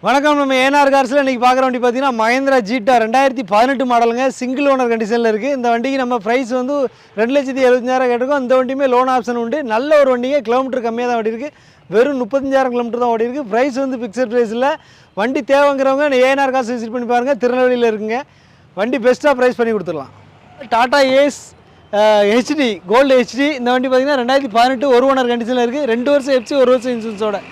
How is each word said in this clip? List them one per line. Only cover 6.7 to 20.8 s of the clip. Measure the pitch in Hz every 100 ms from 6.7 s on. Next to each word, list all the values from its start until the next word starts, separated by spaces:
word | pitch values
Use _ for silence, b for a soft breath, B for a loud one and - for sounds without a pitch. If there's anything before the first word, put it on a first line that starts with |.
| 285 254 b b -
ரெண்டு | 226 277
லட்சத்தி | 262 262
எழுபத்தஞ்சாயிரம் | 254 254 240 254 254
கேட்டிருக்கோம். | 240 262 285
இந்த | 247 262
வண்டியுமே | 254 269 277
லோன் | 247 254
ஆப்ஷன் | 254 240 240
உண்டு. | 233 277
நல்ல | 269 214 277 302
ஒரு | 269 247
வண்டிங்க, | 254 294
கிலோமீட்டர் | 220 247 262 262
கம்மியா | 233 233 247
தான் | 240
ஓடி | 220
இருக்கு. | 226 285 b b b b
வெறும் | 185 269 277
முப்பத்தஞ்சாயிரம் | 240 277 269 269 262
கிலோமீட்டர் | 240 240 233
தான் | 240
ஓடி | 226
இருக்கு. | 233 254 254
பிரைஸ் | 214 277 247
வந்து | 277 254
ஃபிக்ஸட் | 233 202 254
பிரைஸ் | 240 233
இல்ல. | 226 269 302 b b b
வண்டி | - 220 277
தேவைங்கிறவங்க | 226 277 285 277 269 269 294
ஏ | 262 254
என் | 269
ஆர் | 277
கார்ஸ் | 262 226
விசிட் | 247 220
பண்ணி | 240 240
பாருங்க, | 240 247 277
திருநெல்வேலியில | 247 247 254 247 233
இருக்குங்க. | 214 214 226 285 b b b b -
வண்டி | 214 269
பெஸ்ட்டாக | 233 254 294
பிரைஸ் | 254 254 240
பண்ணி | 233
கொடுத்துடலாம். | 220 170 156 131 - - - - - 247
Tata | 226